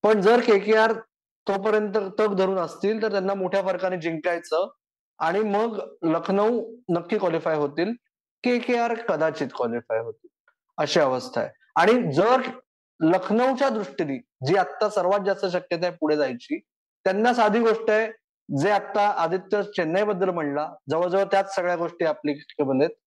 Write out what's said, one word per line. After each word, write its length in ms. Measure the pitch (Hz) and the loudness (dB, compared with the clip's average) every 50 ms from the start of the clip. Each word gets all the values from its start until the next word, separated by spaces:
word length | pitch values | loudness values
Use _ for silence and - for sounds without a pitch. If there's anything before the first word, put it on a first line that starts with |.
पण 180 | - 208 220 208 | 4 4 2 4
जर 200 | 180 208 233 247 | 6 6 4 6
केकेआर 520 | 240 240 214 196 190 208 220 220 220 226 226 226 - _ _ _ _ _ _ _ _ - | 6 4 4 4 4 2 4 4 4 2 0 -4 -8 _ _ _ _ _ _ _ _ -4
तोपर्यंत 440 | 196 196 196 220 208 214 214 208 190 220 196 190 185 - | -4 -2 0 0 0 0 0 0 -2 -2 -4 -2 -2 0
तग 140 | 220 214 202 | 0 0 2
धरून 240 | 185 190 185 190 185 | 0 0 0 0 -2
असतील, 440 | 170 160 - - - 202 220 220 | -4 -4 -6 -4 -2 -2 0 0
तर 80 | 214 220 | -2 -2
त्यांना 240 | 196 196 185 190 196 | -2 -2 -2 -2 -2
मोठ्या 280 | 196 185 180 190 196 | -2 -4 -2 -2 -2
फरकाने 380 | 185 190 185 175 185 185 185 180 | 0 -2 -2 -2 -2 -4 -4 -2
जिंकायचं 680 | 156 170 170 - 151 180 175 170 165 - 156 160 190 233 - _ _ _ _ _ _ _ _ _ | -4 -4 -6 -2 -2 -2 -4 -4 -4 -2 -2 -2 -2 -2 -6 _ _ _ _ _ _ _ _ _
आणि 220 | 160 160 175 202 | -2 -2 0 0
मग 560 | 220 214 196 208 226 233 220 196 - - - _ | 0 0 0 0 0 -2 -4 -8 -10 -10 -12 _
लखनौ 760 | - 165 160 165 160 - 190 196 208 220 247 226 196 - - - _ - | -2 0 0 0 0 0 0 2 2 2 0 -2 -4 -6 -14 -18 _ -2
नक्की 280 | 175 170 170 - 220 208 | -2 -2 -2 -2 -2 0
क्वालिफाय 380 | 185 175 165 - - 165 160 | 0 0 -2 0 -2 -2 0
होतील, 360 | 151 147 143 147 160 170 208 233 240 _ _ _ _ _ _ _ _ - | 0 -2 -2 -2 -2 -2 -2 -4 -8 _ _ _ _ _ _ _ _ -2
केकेआर 500 | 247 247 240 240 - 247 233 233 233 233 | 0 0 0 0 -2 0 0 0 -2 -2
कदाचित 540 | 220 - - 160 151 160 160 151 - 147 127 - | -4 -2 -4 -2 0 0 -2 -2 -2 -6 -8 -4
क्वालिफाय 420 | - 123 117 117 120 - _ 113 113 | -4 -4 -4 -4 -6 -4 _ -4 -4
होतील, 300 | 117 120 110 _ _ - _ _ _ _ _ _ _ _ _ - | -4 -6 -12 _ _ -20 _ _ _ _ _ _ _ _ _ -4
अशी 220 | 156 143 - 175 | -4 0 2 2
अवस्था 400 | 151 135 127 127 123 - - 120 | 2 2 2 -2 -6 -6 -4 -4
आहे. 100 | - - - _ _ _ _ | -4 -4 -8 _ _ _ _
आणि 360 | - 170 202 240 254 208 160 | 2 4 4 4 4 2 0
जर 280 | 131 143 190 226 254 254 240 - - - _ _ _ _ _ _ _ _ | 2 2 4 4 4 2 2 -4 -10 -14 _ _ _ _ _ _ _ _
लखनौच्या 680 | 160 160 175 185 180 - 202 226 247 262 262 240 277 277 | 2 2 2 2 0 0 0 2 2 2 2 2 0 0
दृष्टीने, 500 | 226 220 202 - - - 170 147 135 123 - _ _ _ 127 | 0 -2 -6 -6 -6 -6 -4 -4 -4 -8 -10 _ _ _ -2
जी 100 | 135 180 | 0 2
आत्ता 320 | 196 180 180 - - 214 208 | 2 2 0 -2 -2 -2 0
सर्वात 320 | 202 202 175 180 196 208 190 | 0 0 2 2 2 2 2
जास्त 200 | 202 190 196 - | 0 -2 0 -2
शक्यता 400 | 185 175 180 - _ 175 165 175 | -2 -2 -2 -2 _ -4 -2 -2
आहे 100 | 175 170 - | -4 -4 -2
पुढे 160 | - 151 151 | 0 0 2
जायची, 420 | 151 147 131 127 120 - - - - _ _ _ _ _ _ _ _ _ | 2 0 -2 -2 -8 -8 -8 -8 -8 _ _ _ _ _ _ _ _ _
त्यांना 300 | 190 190 202 220 247 247 | -2 0 2 2 2 4
साधी 240 | 240 220 208 202 233 | 4 2 4 4 4
गोष्ट 320 | 233 226 208 - - - | 4 2 2 2 0 0
आहे, 220 | 214 220 226 220 220 _ _ _ _ _ _ - - 135 | 0 0 0 -2 -8 _ _ _ _ _ _ -6 -4 0
जे 120 | 147 202 | 0 2
आत्ता 380 | 208 196 202 202 - 208 202 208 | 2 0 -2 -2 -2 0 0 2
आदित्य 540 | 202 - 165 170 185 185 190 - - 208 | 2 0 0 0 -2 -4 -2 -2 -2 -2
चेन्नईबद्दल 680 | 196 202 - - 170 160 165 190 208 208 208 175 190 185 | -2 -2 -2 -4 -2 0 2 0 2 0 0 0 0 0
म्हणला, 440 | 180 170 156 143 139 147 151 147 - - _ 139 | 0 -2 -4 -2 -2 -4 -4 -6 -8 -16 _ -4
जवळजवळ 340 | 147 160 175 180 180 196 196 | -2 0 0 2 2 0 2
त्याच 300 | 190 202 190 196 196 - | 4 2 2 2 0 -2
सगळ्या 220 | 196 175 175 175 | -2 -2 0 -2
गोष्टी 280 | 165 170 165 170 - 175 | -2 -4 -6 -4 -2 -2
ॲप्लिकेबल 760 | 156 147 - - 147 147 139 - _ - - 147 135 135 131 | -2 -2 -2 -4 -4 -4 -4 -8 _ -6 -4 -2 0 2 2
आहेत. 100 | 147 170 - _ _ | 2 0 0 _ _